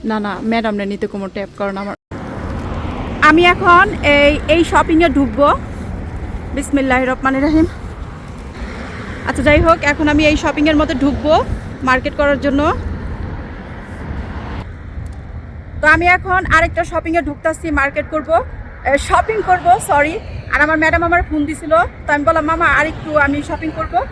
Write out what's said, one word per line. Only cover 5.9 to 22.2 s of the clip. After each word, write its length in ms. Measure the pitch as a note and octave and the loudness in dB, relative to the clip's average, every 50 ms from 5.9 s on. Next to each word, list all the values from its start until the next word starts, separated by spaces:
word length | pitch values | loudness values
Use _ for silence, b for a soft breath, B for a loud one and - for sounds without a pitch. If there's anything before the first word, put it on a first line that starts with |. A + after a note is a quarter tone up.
| - - - - - - - - - - - - - | -8 -8 -8 -10 -8 -8 -8 -8 -8 -8 -8 -6 -6
বিসমিল্লাহির 540 | C#4 C#4+ - - C#4 C4+ C4 B3+ B3+ C4 B3+ | -6 -4 -2 0 0 2 2 2 2 2 0
রহমানির 340 | C4 B3+ - C4 C4+ C4+ | -2 0 0 0 0 2
রহিম। 220 | C#4 D4+ D4+ D#4+ D#4+ E4+ - - - - - - - - - - - - - - - - - - - - - - - - - - - - - - - | 2 4 4 4 2 2 0 -8 -12 -12 -10 -10 -12 -12 -12 -14 -14 -14 -14 -14 -14 -14 -10 -10 -10 -10 -8 -10 -10 -10 -10 -12 -10 -10 -10 -8 -6
আচ্ছা, 160 | - C4 - | -4 -4 2
যাই 180 | B3+ D4+ D4 D#4 | 4 4 6 6
হোক, 180 | E4+ E4 E4 E4+ | 6 4 4 4
এখন 260 | D#4+ D4 D4 C#4+ D#4+ D4 | 4 0 0 2 2 2
আমি 180 | D4 D4 D#4 | 4 4 4
এই 100 | D4+ D#4 | 4 4
শপিংয়ের 400 | D4 - D#4 C#4+ D4+ D4 D#4 D#4 | 4 0 0 0 2 2 2 4
মধ্যে 180 | D4 D#4 D4+ D#4+ | 4 2 2 0
ঢুকবো 500 | B3+ C4+ C#4+ B3+ A3+ A#3 D4 D#4 F#4 - - - - - - - - | 0 2 0 0 0 2 4 4 4 2 0 -4 -6 -6 -10 -10 -4
মার্কেট 340 | - B3+ B3+ B3+ - C#4+ C#4 | 0 0 0 2 0 -4 -2
করার 240 | - D4 C#4+ C#4+ C4+ | 0 2 2 2 2
জন্য। 340 | A#3 C#4+ C4 C#4+ D4 D#4+ G#4 B4 - - - - - - - - - - - - - - - - - - - - - - - - - - - - - - - - - - - - - - - - - - - - - - - - - - - - - - - - - - - - | 0 0 2 2 2 2 0 0 -4 -6 -6 -6 -8 -8 -8 -8 -8 -8 -8 -10 -12 -12 -14 -14 -14 -14 -14 -14 -14 -14 -12 -12 -10 -10 -8 -8 -8 -8 -10 -10 -10 -8 -10 -10 -10 -12 -14 -14 -14 -12 -12 -10 -10 -10 -12 -12 -14 -12 -14 -14 -14 -14 -16 -14 -14 -12 -8 0
তো 60 | - | 4
আমি 200 | D4+ D#4 D#4+ E4+ | 4 4 4 4
এখন 400 | F4 F4+ F#4 - F#4+ F4+ F#4 F4+ | 2 2 2 2 0 -2 0 0
আরেকটা 380 | - C#4+ D#4+ E4 E4+ E4 E4 - | 2 2 2 2 2 0 -4 -4
শপিংয়ে 380 | - F4 D#4+ - E4+ D#4+ E4+ | -2 -4 -4 -4 0 -2 -2
ঢুকতাছি, 480 | D4+ C#4+ D4 - - D#4+ D#4+ D#4 - E4 | -2 -2 -8 -4 -4 -4 -4 -2 -4 -2
মার্কেট 360 | D4 C#4+ C4+ C#4 C#4 D4+ C#4+ - | 0 0 0 0 -2 -4 -6 -4
করবো, 340 | - D#4 C#4 D4+ D#4+ F4+ C5 - - - - - - - - | -4 -6 -2 2 0 0 0 -2 -10 -12 -12 -14 -14 -6 -2
এ, 140 | - - C#4+ | 0 0 0
শপিং 440 | - - - F4 F4+ - A4 G#4+ F#4 | 2 2 2 2 2 2 -2 -2 2
করবো, 240 | F#4+ F4+ F4+ D4 F4 F4+ - - | 2 2 2 6 4 4 4 4
সরি। 320 | - - C#4+ C#4+ D#4 E4+ G#4+ - - - - - - - | 2 2 2 2 2 -2 -6 -8 -10 -12 -12 -8 -2 2
আর 60 | C4 | 2
আমার 180 | D4 D4+ D#4+ D#4 | 2 4 4 2
ম্যাডাম 240 | D#4+ D#4+ E4+ E4+ | 2 2 2 2
আমার 200 | E4+ E4+ E4+ F4 | 2 2 2 2
ফোন 220 | F4+ - D4+ D4+ D4 | 2 0 -2 -2 -2
দিছিল, 260 | C#4+ D#4 - - D4 D#4 D#4+ F4+ - - - - | -2 -4 -8 -2 2 2 2 2 2 -4 -10 -2
তো 60 | - | -2
আমি 120 | D4 D4 | 0 0